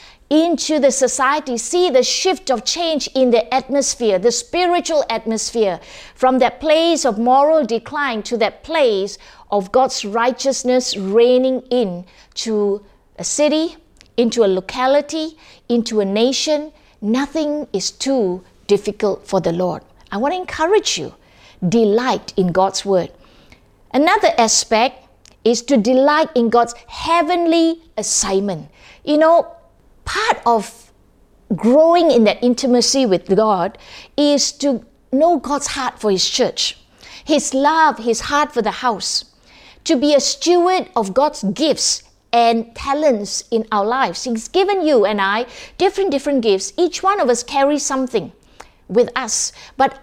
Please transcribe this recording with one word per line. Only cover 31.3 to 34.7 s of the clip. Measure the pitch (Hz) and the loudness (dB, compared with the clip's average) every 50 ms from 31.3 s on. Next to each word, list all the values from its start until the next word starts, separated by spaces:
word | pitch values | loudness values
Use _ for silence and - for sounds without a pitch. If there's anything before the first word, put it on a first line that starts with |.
| _ _ _ - 214 | _ _ _ -6 -4
growing | 160 - 226 247 302 320 330 339 359 330 320 | 0 2 4 6 6 6 6 4 4 4 4
in | 254 233 220 | 4 4 4
that | 208 - - | 4 2 2
intimacy | 240 247 247 240 - 247 247 247 233 - - 277 262 | 0 0 0 0 0 2 2 2 2 2 0 0 2
with | 220 185 175 - - 190 | 2 0 0 0 0 0
God | 185 220 220 208 185 170 202 - - - - - - - - _ | 2 2 2 0 0 -2 -4 -6 -10 -18 -20 -20 -20 -20 -10 _
is | - 294 294 285 277 - - - | 0 2 2 2 0 0 -4 -6
to | - 262 285 | -4 -2 -2